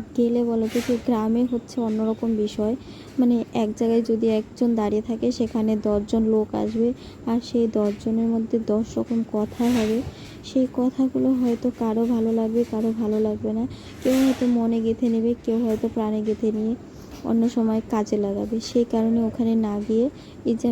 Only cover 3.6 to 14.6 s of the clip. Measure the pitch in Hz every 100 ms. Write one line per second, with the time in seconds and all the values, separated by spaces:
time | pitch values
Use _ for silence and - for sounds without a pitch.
3.6 | 214 214 226 233 226 226 226 220 214 -
4.6 | 240 226 208 208 220 226 240 247 220 226
5.6 | 214 214 214 208 208 226 220 220 214 214
6.6 | 214 220 240 262 - - - 233 - 233
7.6 | 233 214 208 208 226 220 226 226 220 233
8.6 | 226 214 226 240 226 233 220 214 214 -
9.6 | 240 247 214 226 - - - - - 269
10.6 | 254 - 247 - 262 262 262 254 247 233
11.6 | 247 240 226 220 233 233 220 226 220 226
12.6 | 240 220 226 226 214 214 214 214 214 220
13.6 | 254 - - - 262 262 269 254 247 240